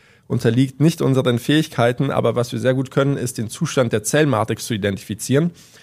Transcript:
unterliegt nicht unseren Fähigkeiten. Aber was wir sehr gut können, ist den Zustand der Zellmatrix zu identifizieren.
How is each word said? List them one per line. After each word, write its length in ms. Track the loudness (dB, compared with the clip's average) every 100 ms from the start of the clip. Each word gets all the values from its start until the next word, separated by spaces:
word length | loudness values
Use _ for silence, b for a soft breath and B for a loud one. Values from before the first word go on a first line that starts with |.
| b b -6
unterliegt 520 | -2 2 2 2 2
nicht 220 | 2 2
unseren 360 | 2 2 2 0
Fähigkeiten. 720 | 2 0 0 2 2 2 -2
Aber 260 | 0 -2 -2
was 160 | -4
wir 60 | -2
sehr 140 | 0
gut 160 | 0 -2
können, 260 | 0 0 0
ist 220 | -4 -6
den 100 | -8
Zustand 440 | -6 -2 0 0
der 100 | 0
Zellmatrix 640 | 0 0 2 2 0 -4 -6
zu 80 |
identifizieren. 760 | -4 -2 -4 -8 -8 0 0 0 B B B